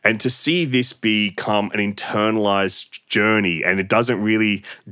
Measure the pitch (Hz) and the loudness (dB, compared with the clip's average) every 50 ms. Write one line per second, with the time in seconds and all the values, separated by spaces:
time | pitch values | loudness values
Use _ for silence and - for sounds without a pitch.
0 | - 107 113 107 - 127 - - - 147 165 180 170 139 127 127 127 - - - | 0 0 0 0 0 -2 -2 0 0 0 0 0 0 0 0 0 0 0 -4 -2
1 | - 113 107 107 104 101 92 - - - 107 104 101 98 - 107 104 101 101 - | -2 0 2 2 0 0 -2 -4 -4 -2 0 0 0 -2 -2 -2 -2 -2 -4 -6
2 | - - - 107 107 110 110 110 104 101 98 98 98 95 - - - - - - | -8 -4 -2 0 0 2 2 2 2 2 2 2 0 0 -2 -6 -8 -10 -14 -20
3 | - - - 107 104 110 110 107 101 90 82 78 - 87 95 98 95 98 107 110 | -10 -4 0 2 2 4 4 2 2 0 0 0 0 0 0 0 0 0 0 2
4 | 120 120 120 95 104 107 110 110 110 107 101 95 - - - - _ - | 2 2 0 0 0 0 2 2 2 0 0 -2 -4 -10 -18 -20 _ -20